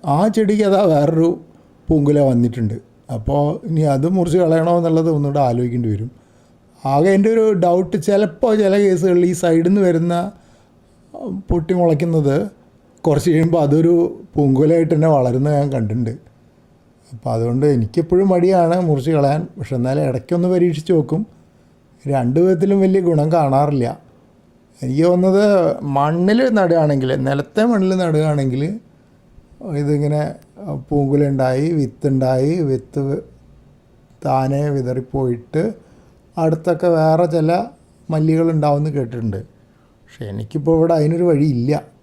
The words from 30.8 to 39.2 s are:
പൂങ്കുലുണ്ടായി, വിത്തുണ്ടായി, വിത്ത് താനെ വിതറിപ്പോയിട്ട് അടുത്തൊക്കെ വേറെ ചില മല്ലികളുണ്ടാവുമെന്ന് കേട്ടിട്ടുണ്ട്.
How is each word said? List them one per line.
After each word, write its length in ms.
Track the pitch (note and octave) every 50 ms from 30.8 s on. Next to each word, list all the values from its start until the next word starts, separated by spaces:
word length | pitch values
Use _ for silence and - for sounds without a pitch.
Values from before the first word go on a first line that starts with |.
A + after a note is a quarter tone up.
| - -
പൂങ്കുലുണ്ടായി, 800 | D3 C#3+ C#3+ C3+ C#3 C#3+ C#3+ C#3 C#3 C3+ C3 C3 B2+ C3 D3 D#3+ E3+ D#3
വിത്തുണ്ടായി, 760 | C#3 A2+ - - - D3 C3+ C3 C3 B2+ C3 B2+ C3+ D3 E3 F#3 D#3+ C#3
വിത്ത് 320 | C3+ B2+ - - - C#3+ C#3 C3+ C#3 - - - - - - - - - _ - _ _ _ _ _ _ _ _ - _ -
താനെ 360 | C3+ C3+ C3+ C3 C3 C#3 C#3 D3 D3 C#3
വിതറിപ്പോയിട്ട് 840 | C#3 B2+ B2 B2+ C3+ B2 - - C#3 C3+ B2+ A#2+ A#2 A#2+ - - D#3 F3+ A3+ G#3+ - - - - - - - _ _ _ _ _
അടുത്തൊക്കെ 520 | - D#3+ D#3+ D#3+ D#3+ D#3 F3+ E3+ - - F3 E3+ D#3+
വേറെ 280 | D#3 D#3+ D#3+ D#3+ F3 D#3+ D#3+
ചില 160 | E3 D#3 D#3+ E3+ F#3+ G#3+ B3 - _ _ _ _ _ _ -
മല്ലികളുണ്ടാവുമെന്ന് 800 | D#3+ D#3 D#3 D#3+ D#3+ D#3+ E3 E3 E3 D#3 D3 D3 C#3+ C#3+ D3+ D#3 C#3+
കേട്ടിട്ടുണ്ട്. 440 | C#3+ C3 A#2 B2 A#2+